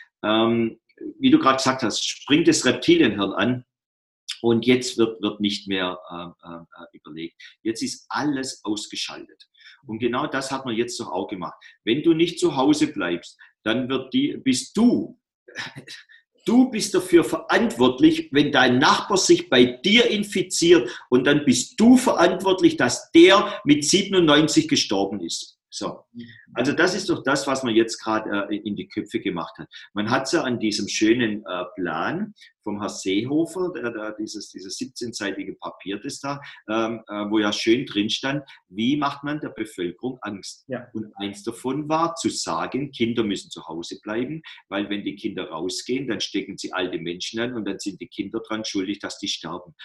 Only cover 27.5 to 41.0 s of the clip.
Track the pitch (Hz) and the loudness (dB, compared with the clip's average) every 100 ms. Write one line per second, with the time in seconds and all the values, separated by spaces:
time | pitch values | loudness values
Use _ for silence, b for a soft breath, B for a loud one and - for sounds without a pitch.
27.5 | 135 127 110 113 - - 110 - 101 98 | -2 2 2 2 -2 -4 -4 -2 -4 -4
28.5 | 104 107 101 - - - 113 101 87 80 | -6 -6 -8 -8 -10 -6 -6 -6 -6 -8
29.5 | - - B B 101 107 135 139 165 131 | -12 -18 B B -6 -2 -2 0 -2 -2
30.5 | 117 107 101 101 - 110 120 113 104 92 | -2 -2 -2 -4 0 2 4 2 -4 -8
31.5 | 90 90 - 90 80 95 160 214 b b | -8 -10 -8 -6 -4 -4 -4 -8 b b
32.5 | _ 107 104 101 - 98 101 123 151 160 | _ -10 -8 -8 -8 -2 -2 0 -2 -2
33.5 | 185 180 139 120 107 107 107 110 104 - | -4 -6 -6 -8 -8 -10 -10 -12 -12 -14
34.5 | 95 95 - 127 - 120 - 101 95 95 | -16 -14 -10 -10 -8 -10 -8 -8 -6 -10
35.5 | 87 90 - 92 101 139 - 139 143 B | -12 -14 -14 -10 -10 -10 -10 -8 -10 B
36.5 | B - 110 113 113 - 104 104 107 104 | B -6 -2 -2 -4 -10 -8 -2 0 0
37.5 | 101 117 120 139 104 107 - 135 143 B | 0 2 0 0 -4 -2 -4 -4 -6 B
38.5 | B _ 92 117 147 143 - 147 151 135 | B _ -4 -2 0 -2 -4 -8 -6 -8
39.5 | - 110 - 87 - 127 131 104 101 - | -10 -10 -6 -8 -6 -10 -8 -10 -12 -14
40.5 | - - 123 120 110 | -20 -12 -10 -10 -12